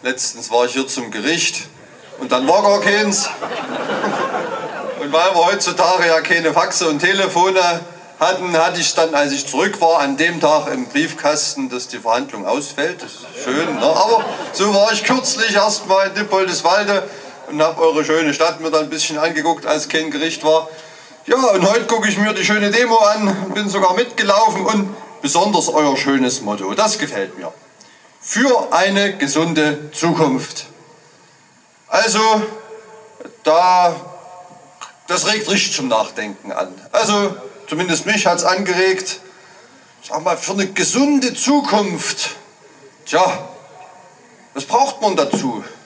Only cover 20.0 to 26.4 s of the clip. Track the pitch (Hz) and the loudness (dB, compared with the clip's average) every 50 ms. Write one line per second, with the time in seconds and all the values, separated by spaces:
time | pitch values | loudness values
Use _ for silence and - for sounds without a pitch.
20 | 156 156 143 143 156 165 160 - - 156 156 160 160 - - - - - - - | -2 -2 -4 -4 -4 -4 -4 -2 2 4 4 4 2 -2 -14 -18 -18 -20 -20 -20
21 | - - - - - - 240 262 269 233 196 185 170 196 220 233 220 - 233 220 | -20 -20 -20 -16 0 0 2 2 4 2 4 4 4 4 2 2 2 0 -2 0
22 | 208 208 202 196 208 214 214 196 185 190 208 208 202 202 208 233 247 233 226 226 | 0 0 0 0 0 0 0 0 0 0 2 2 2 2 2 2 2 4 4 4
23 | 214 208 214 214 214 196 190 190 190 190 - 208 208 196 - 202 190 180 180 - | 6 4 4 2 0 0 -2 -2 -4 -6 -4 -4 -4 -2 0 2 2 2 2 2
24 | 247 240 - - 202 202 196 208 226 226 202 196 190 220 220 202 196 190 - - | 0 -2 -2 -2 2 2 4 4 4 2 2 0 -2 0 0 0 0 -2 -6 -12
25 | - - - - - 139 - 170 190 208 208 170 - - - 156 151 143 135 131 | -16 -18 -16 -8 -6 -2 0 2 2 2 2 0 0 0 0 2 2 2 0 0
26 | - 139 139 131 127 123 123 - | 0 0 2 2 2 0 -2 -4